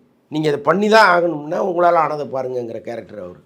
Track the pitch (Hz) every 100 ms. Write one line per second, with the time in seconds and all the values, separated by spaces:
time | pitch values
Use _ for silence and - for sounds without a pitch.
0 | _ _ - 156 156 143 143 190 208 220
1 | 196 175 170 151 147 190 202 170 175 170
2 | 147 151 127 131 127 127 117 113 113 113
3 | 92 104 90 90